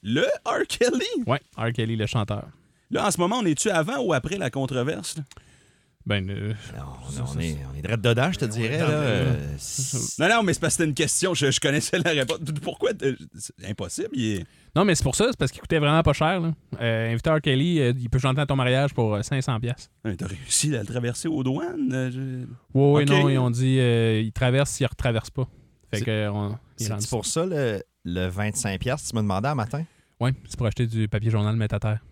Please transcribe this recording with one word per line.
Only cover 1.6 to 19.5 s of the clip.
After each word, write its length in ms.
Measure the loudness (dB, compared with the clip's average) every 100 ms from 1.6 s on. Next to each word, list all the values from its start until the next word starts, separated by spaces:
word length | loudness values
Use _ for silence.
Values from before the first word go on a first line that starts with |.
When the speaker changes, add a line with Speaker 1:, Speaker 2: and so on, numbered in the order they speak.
| -4
Speaker 2:
Kelly, 220 | -2 -2 0
le 120 | 0
chanteur. 380 | 0 -2 -4 -8 -20 _ _ _
Speaker 1:
Là, 160 | 0 0
en 40 |
ce 60 | 2
moment, 160 | 2 2
on 40 | 0
est-tu 240 | 0 2
avant 300 | 0 0 -2
ou 100 | 0
après 260 | 0 -2 -4
la 120 | -4
controverse, 680 | -2 -2 -2 -2 -4 -8 -10
là ? 60 | -12 -16 -20 _ _ _ _ _ -4
Speaker 2:
Ben, 240 | -2 -2
euh, 240 | -4 -6 -6 -10 -12
Speaker 3:
Non, 320 | -12 -14 -12
Speaker 2:
ça, 120 | -8
Speaker 3:
on, 40 | -6
Speaker 2:
ça, 120 | -4
Speaker 3:
est, 140 | -4
Speaker 2:
ça. 40 | -4 -8
Speaker 3:
on 40 | -8
est 40 |
direct 220 | -4 0
dedans, 260 | 2 4 2
je 40 | 0
te 60 |
Speaker 4:
Ouais, 80 | -2
Speaker 3:
dirais. 280 | -2 -2 0
Speaker 4:
dans 80 | 0
Speaker 3:
Là, 20 |
Speaker 4:
le 60 | 2 2
Speaker 3:
euh, 500 | 2 2 0 -2 -8
Speaker 2:
Ça. 400 | -8 -6 -4 -4
Speaker 3:
si- 240 | -6 0
Speaker 1:
Non, 60 | 2
non, 160 | 4
mais 100 | 2
c'est 60 | 0
parce 140 | 0
que 60 | 2
c'était 60 | 0
une 40 |
question. 400 | 2 0 2 0
Je, 160 | 2 2
je 100 | 2
connaissais 360 | 2 0 0 0
la 120 | 2
réponse. 280 | 0 0 -2 -4 -6
Pourquoi ? 280 | -6 -2 -2 0
Euh, 140 | -2 -4 -12 -16
c'est 140 | -16 -12 -10
impossible, 400 | -8 -6 -6 -6
il 220 | -4 -2 -2
est 60 | -6 _ -4 2
Speaker 2:
Non, 80 |
mais 100 | 4 2
c'est 80 |
pour 120 | 0 0
ça. 120 | 0
C'est 80 | 0
parce 160 | -4
qu'il 80 | -4
coûtait 180 | -2 2
vraiment 240 | 4 4
pas 80 | 4
cher, 300 | 2 2 2
là. 120 | -2 -4 _ -4
Euh, 320 | -2 0 0
inviter 160 | 0 2
R. 100 | 2
Kelly, 380 | 2 2 2 2
euh, 140 | 2 2
il 120 | 0
peut 100 | 0
chanter 220 | 2 0
à 40 | 0
ton 120 | 2
mariage 360 | 4 4 2
pour, 220 | 2 0 0
euh, 60 |
cinq 180 | 0 -2
cents 160 | 0